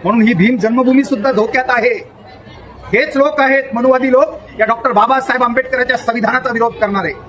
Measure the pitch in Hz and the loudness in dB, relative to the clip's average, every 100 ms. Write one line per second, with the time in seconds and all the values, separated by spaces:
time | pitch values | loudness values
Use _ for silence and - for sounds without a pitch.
0 | 180 226 220 196 202 247 214 240 254 262 | 0 2 2 4 2 2 0 2 2 2
1 | 277 254 269 226 226 262 254 240 233 208 | 2 -2 0 0 0 -2 -2 0 0 -2
2 | - - - - - - - - - 208 | -10 -20 -20 -20 -20 -20 -20 -20 -4 -2
3 | 302 269 285 294 269 269 269 226 254 262 | 0 0 0 2 2 0 -2 -2 2 2
4 | 262 254 311 - - - 214 233 254 202 | 2 2 2 -2 -18 -2 -2 0 0 2
5 | 214 269 262 247 240 233 262 254 247 247 | 2 0 0 -2 0 -2 -2 -4 -2 -2
6 | - 233 214 247 254 226 233 - 208 202 | -2 -2 0 -2 -2 -2 -2 -2 -4 -2
7 | 165 135 | -4 -8